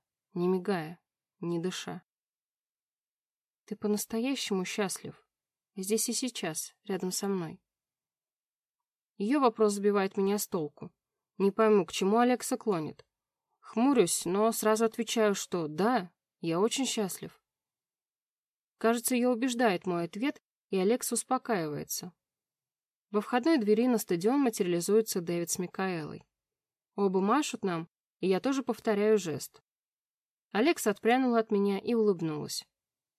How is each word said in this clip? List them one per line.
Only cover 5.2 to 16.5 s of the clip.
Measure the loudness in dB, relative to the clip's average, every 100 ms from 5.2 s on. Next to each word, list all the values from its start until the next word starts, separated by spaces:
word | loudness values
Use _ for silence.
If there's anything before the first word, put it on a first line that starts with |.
| _ _ _ _ _
Здесь | -10 -2 -2 -2
и |
сейчас, | -4 -6 -6 -8 -6 -10 _
рядом | -8 -4 -4
со | -4 -2
мной?» | -2 -4 -10 _ _ _ _ _ _ _ _ _ _ _ _ _ _ _ -8
Её | -2 2
вопрос | 2 4 2
сбивает | 2 2 2 0 0
меня | 0 0
с | -2
толку. | -6 -6 -10 -20 _ _ _ _ -2
Не | 0
пойму, | 2 4 4
к | 2
чему | 0 2 4
Алекса | 4 2 -2 -4
клонит. | -2 -2 -4 -10 -20 _ _ _ _ _
Хмурюсь, | -6 2 4 6 4 2
но | -2 2 2
сразу | 2 0 2
отвечаю, | 2 0 -4 2 2
что | 0 -4 -4 -4
«да, | 0 0 0 -2 _ _ _
я | -2